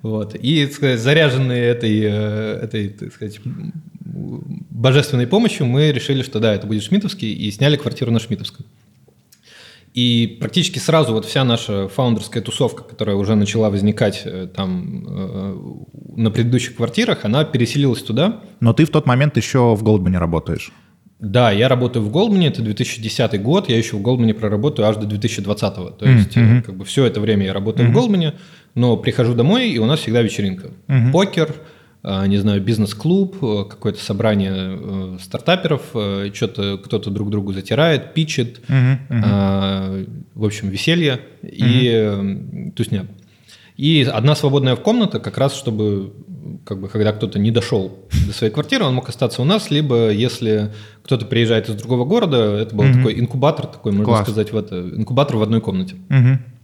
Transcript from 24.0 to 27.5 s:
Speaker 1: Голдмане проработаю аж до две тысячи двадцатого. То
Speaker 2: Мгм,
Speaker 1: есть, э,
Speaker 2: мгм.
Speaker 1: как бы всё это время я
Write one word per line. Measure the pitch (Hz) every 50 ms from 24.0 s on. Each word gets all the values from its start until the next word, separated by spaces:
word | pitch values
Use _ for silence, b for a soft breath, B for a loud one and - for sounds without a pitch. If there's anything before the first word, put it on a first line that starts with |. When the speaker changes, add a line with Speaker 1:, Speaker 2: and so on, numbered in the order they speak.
Speaker 1:
Голдмане | 98 117 127 120 120 113 104
проработаю | - 113 104 104 104 107 147 147 - 107 107
аж | 110
до | 104 107
две | 104 104 101
тысячи | 110 113 - - 101
двадцатого. | 101 104 - - 101 - - 90 87
То | - - 104
Speaker 2:
Мгм, | 131 131
Speaker 1:
есть, | 113 101 - -
э, | 123
Speaker 2:
мгм. | 117 107 117 123 117
Speaker 1:
как | - 95
бы | 92 98
всё | - - - 135
это | 117 - 107
время | 104 107 107 101 98
я | 95